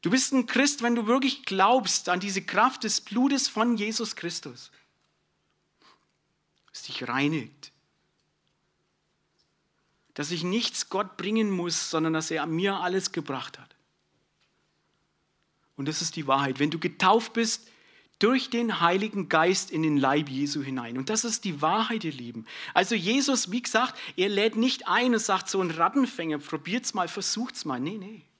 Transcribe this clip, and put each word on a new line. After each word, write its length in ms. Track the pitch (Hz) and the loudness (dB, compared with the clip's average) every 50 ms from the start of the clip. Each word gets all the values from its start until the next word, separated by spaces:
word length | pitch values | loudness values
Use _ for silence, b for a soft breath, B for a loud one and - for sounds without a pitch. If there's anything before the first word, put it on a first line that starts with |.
Du 80 | - 170 | 2 4
bist 220 | 196 262 254 - | 2 4 2 4
ein 140 | 277 262 233 | 2 0 0
Christ, 360 | 240 - - 277 285 285 - | 2 2 4 4 4 2 0
wenn 140 | 233 240 240 | 0 0 2
du 120 | 233 220 208 | 2 2 2
wirklich 360 | 240 269 262 269 - - - | 2 2 2 0 -2 -4 -6
glaubst 640 | - 190 190 190 208 247 262 214 180 - - - - | -4 2 4 6 6 6 4 4 2 -2 -2 0 0
an 100 | 175 185 | -2 -2
diese 220 | 185 202 190 196 | -2 -4 -4 -4
Kraft 420 | 185 - - 190 220 262 254 - - | -6 -2 2 4 4 4 2 0 -4
des 180 | 214 214 - | -2 -2 -2
Blutes 480 | - - 202 240 254 269 277 269 - - | -4 -4 0 2 2 4 2 2 0 -2
von 260 | - 208 220 240 240 | 0 0 2 2 2
Jesus 400 | 208 208 214 220 - 233 220 - | 0 -2 -4 -2 -4 -6 -6 -8
Christus, 560 | - - 170 170 - - 143 123 120 - - b b b b b _ _ _ _ _ _ _ _ _ _ _ _ _ _ _ _ _ _ - _ _ _ _ _ _ _ _ _ _ _ _ _ _ _ _ | -8 -8 -8 -8 -8 -10 -12 -16 -16 -20 -20 b b b b b _ _ _ _ _ _ _ _ _ _ _ _ _ _ _ _ _ _ -20 _ _ _ _ _ _ _ _ _ _ _ _ _ _ _ _
das 120 | _ - - | _ -16 -14
dich 240 | - 123 - 127 120 | -12 -10 -8 -6 -2
reinigt, 640 | 120 131 139 147 160 156 117 110 - _ - - _ _ _ _ _ _ _ _ _ _ _ _ _ _ _ _ _ _ _ _ _ _ _ _ _ _ _ _ _ _ _ _ _ _ _ _ _ _ _ _ _ _ _ _ _ _ _ _ _ | 0 2 2 2 0 0 -4 -6 -14 _ -20 -20 _ _ _ _ _ _ _ _ _ _ _ _ _ _ _ _ _ _ _ _ _ _ _ _ _ _ _ _ _ _ _ _ _ _ _ _ _ _ _ _ _ _ _ _ _ _ _ _ _
dass 180 | - 147 147 | -8 -4 -4
ich 120 | 175 165 160 | -2 -2 -2
nichts 460 | 180 185 233 233 - - - - - | 0 0 0 0 -2 -4 -4 -8 -4
Gott 280 | - 190 202 190 - - | -2 -2 -2 -2 -6 -8
bringen 340 | - 202 214 226 220 208 | -4 0 2 2 2 2
muss, 380 | 196 180 170 175 170 - - - | 2 0 -2 -2 -2 -2 -4 -2
sondern 240 | - 160 160 160 160 | 0 0 2 2 0
dass 180 | 160 156 - | 0 -2 -2
er 140 | 165 156 147 | -4 -4 -2
mir 300 | 165 160 165 185 202 196 | -2 -2 0 0 0 0
alles 360 | 190 170 180 180 190 185 - | 0 -2 -2 -2 -2 -2 -2
gebracht 480 | - 170 147 - 139 127 - - - - | -6 -6 -6 -4 -6 -8 -8 -10 -14 -18
hat. 160 | - _ _ _ _ _ _ _ _ _ _ _ _ _ _ _ _ _ _ _ _ _ _ _ _ _ _ _ _ _ _ _ _ _ _ _ _ _ _ _ _ _ _ | -20 _ _ _ _ _ _ _ _ _ _ _ _ _ _ _ _ _ _ _ _ _ _ _ _ _ _ _ _ _ _ _ _ _ _ _ _ _ _ _ _ _ _
Und 120 | - 139 143 | -6 -4 -4
das 140 | 156 - | -2 -2
ist 140 | 170 - - | -4 -4 -6
die 120 | 170 151 135 | -6 0 2
Wahrheit. 320 | 135 135 139 139 127 127 | 2 2 2 0 0 2
Wenn 120 | 143 156 | 0 0
du 80 | 165 165 | 0 0
getauft 540 | 165 180 - - - 185 208 233 226 - - | -2 -4 -2 2 4 6 6 6 4 0 0
bist, 360 | 226 233 220 - - b b b b b b b b b b b _ | 0 0 0 0 -4 b b b b b b b b b b b _
durch 300 | - 220 254 262 262 - | 4 4 4 4 0 0
den 320 | - 233 240 226 190 156 | -2 -2 0 0 0 2
Heiligen 480 | 170 170 175 190 202 214 214 202 175 151 | 4 4 4 4 0 0 -2 -4 -2 2
Geist 420 | - 160 160 180 196 190 - - | 4 4 6 6 4 2 -2 -4
in 100 | - 156 | -2 0
den 140 | 160 156 151 | 2 2 4
Leib 320 | 143 135 131 139 151 147 143 | 4 4 4 2 2 0 -2
Jesu 340 | 135 131 143 143 147 156 | -2 -2 -2 -2 -2 -4
hinein. 360 | 135 135 135 131 120 117 120 131 | -6 -4 -6 -6 -6 -6 -6 -6
Und 120 | 131 135 | -4 -2
das 140 | 214 214 220 | -2 -2 0
ist 220 | 233 220 - - | -2 -4 -4 -4
die 160 | 202 160 143 | -6 -4 0
Wahrheit, 420 | 147 156 180 220 226 220 233 220 220 | 0 2 2 2 0 0 -2 -4 -4
ihr 80 | 160 | -6
Lieben. 340 | 143 127 120 120 117 117 113 B B B B B B | -8 -8 -10 -10 -10 -12 -12 B B B B B B
Also 220 | - 190 190 233 | 4 4 4 2
Jesus, 540 | 208 165 190 233 277 262 - 269 233 - 190 | 0 2 2 2 2 4 2 2 0 0 -2
wie 120 | 185 254 | -4 -4
gesagt, 360 | 240 - - 220 247 - - B B B B - | -4 2 2 2 2 2 -2 B B B B -2
er 100 | 180 202 | 0 0
lädt 300 | 208 196 208 226 214 214 | 2 2 2 2 2 2
nicht 320 | 233 262 247 - - - | 0 0 0 -2 -2 0
ein 240 | 180 214 247 254 240 | 0 2 4 4 2
und 80 | 214 | 2
sagt, 280 | 214 - 196 185 - - | 2 0 0 0 0 -2
so 120 | - 190 | -2 0
ein 100 | 185 175 | 0 0
Rattenfänger, 680 | 160 160 170 185 - 277 262 233 - - 170 160 151 143 | 0 2 0 2 4 2 0 0 0 -6 -4 -4 -4 -4
probiert's 540 | 147 - - 151 143 165 190 247 240 - - | -4 -6 -8 -8 -6 -4 -6 -4 -4 -4 -4
mal, 140 | 202 180 170 | -4 -4 -4
versucht's 560 | - 202 190 - - 214 240 247 - - - | -4 -6 -4 -4 -4 -4 -4 -6 -8 -10 -6
mal. 160 | 156 131 120 | -6 -4 -4
Nee, 180 | 127 156 208 220 | -4 -6 -6 -8
nee. 320 | 185 202 226 196 147 _ _ | -12 -14 -16 -18 -20 _ _